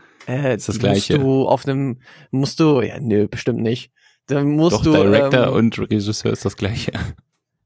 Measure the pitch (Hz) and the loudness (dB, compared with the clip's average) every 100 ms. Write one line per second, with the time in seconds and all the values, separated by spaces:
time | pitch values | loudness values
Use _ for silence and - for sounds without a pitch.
0 | _ - - 127 139 113 - 107 101 101 | _ -16 -8 -4 -2 -2 -4 0 2 2
1 | - 147 135 135 - 131 139 135 139 120 | 0 0 2 2 2 0 -2 -4 -4 -6
2 | - - - 135 139 - 160 135 104 - | -14 -20 -6 -4 -2 2 4 4 0 -4
3 | 117 104 104 117 - 113 113 123 - _ | 0 2 0 -2 -4 -2 -2 -4 -8 _
4 | _ _ - 143 143 151 170 208 160 - | _ _ -4 -2 0 2 2 2 2 4
5 | 101 104 139 131 - - 113 107 - 107 | 4 4 4 2 2 2 2 0 -2 -2
6 | 101 110 113 110 101 - 101 117 - - | -2 -4 -4 -4 -6 -4 -6 -6 -6 -6
7 | - - _ _ _ _ | -8 -12 _ _ _ _